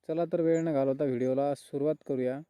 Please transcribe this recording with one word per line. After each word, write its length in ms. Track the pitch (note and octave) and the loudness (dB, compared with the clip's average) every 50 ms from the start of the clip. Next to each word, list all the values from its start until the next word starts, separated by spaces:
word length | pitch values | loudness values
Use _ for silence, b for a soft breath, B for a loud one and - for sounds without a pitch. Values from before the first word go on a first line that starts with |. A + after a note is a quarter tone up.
| _ | _
चला 180 | - D#3+ E3 E3+ | -4 -2 -2 -2
तर 160 | D#3+ F3+ E3+ | 0 0 0
वेळ 220 | E3 E3 E3 E3 E3 | 2 4 4 2 2
न 100 | E3 D3+ | 2 2
घालवता 300 | C#3 C3+ C3+ C3+ C#3 D3+ | 2 2 2 0 0 0
व्हिडिओला 520 | C#3 B2+ A#2+ B2+ B2+ C3 C3+ C#3 C#3+ C#3+ | 0 0 0 0 0 0 0 0 -2 -2
सुरुवात 400 | - - - - C#3 C#3 D3+ D#3 - _ | -4 -8 -10 -6 -2 -2 -2 -2 -4 _
करूया. 320 | - C#3+ B2+ B2+ B2 C3 C#3 D#3+ | -4 -2 -2 -2 -2 -2 -4 -10